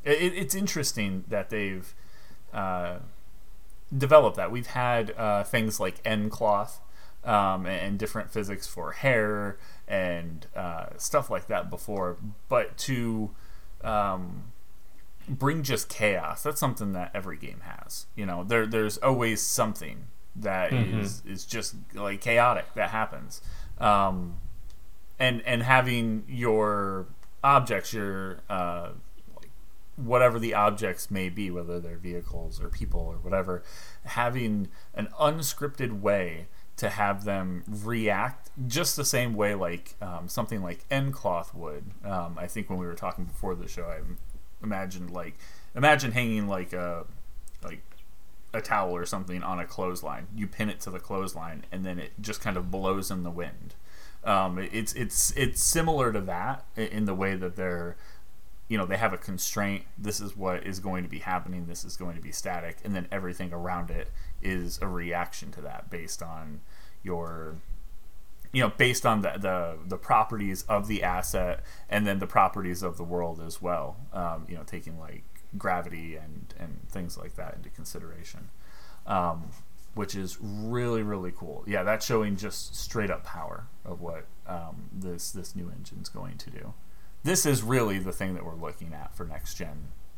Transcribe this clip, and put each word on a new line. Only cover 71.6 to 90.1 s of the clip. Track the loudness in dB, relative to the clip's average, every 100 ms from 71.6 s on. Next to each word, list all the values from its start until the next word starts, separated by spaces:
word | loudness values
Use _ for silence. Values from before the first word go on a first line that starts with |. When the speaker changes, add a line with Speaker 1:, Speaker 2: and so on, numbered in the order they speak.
| -4 -6 0
Speaker 1:
and | 2 4
then | 2
the | 2
properties | 4 4 2 -2 -2
of | -2 -2
the |
world | -2 -2 -2 -4
as | -6 -4
well. | -2 0 -2 -4 -4
Um, | -2 -2 -4 -6
you |
know, | -6
taking, | -6 -6 -6 -6
like, | -8 -8 -6 -6 -6 -2
gravity | 0 0 -2 -6 -6
and, | -6 -6 -6 -8 -6
and | -6 -6 -4
things | -4 -4 -6
like | -6
that | -6 -6
into | -6 -6
consideration, | -6 -6 -6 -6 -6 -6 -6 -6 -6 -8 -8 -8 -6
um, | 0 2 2 0 -4 -6 -6 -6 -6
which | -4 -2
is | -2 -4 -4
really, | -4 -2 -2 0 2 2
really | 0 0 -2
cool. | -2 -4 -4 0
Yeah, | 2
that's | 2 2
showing | 2 2 4
just | 0 -2 -4 -4
straight | -4 -2 0 0
up | 0
power | -2 -6 -6 -6 -6 -6
of | -6 -4
what, | -4 -6 -6 -6 -4
um, | -4 -4 -6 -6
this, | -4 -4 -4 -4
this | -6 -6
new | -6 -4
engine's | -6 -6 -6 -6
going | -6 -6 -6
to | -8
do. | -8 -8 -6 -6 -6 -6 -2
This | 2 4
is | 6 4
really | 4 4 4 2
the | 0
thing | 0 0
that | -2
we're | -4
looking | -4 -4 -4 -6
at | -6 -6
for | -4
next | -4 -4 -4
gen | -4 -4 -4 -4 -4 -6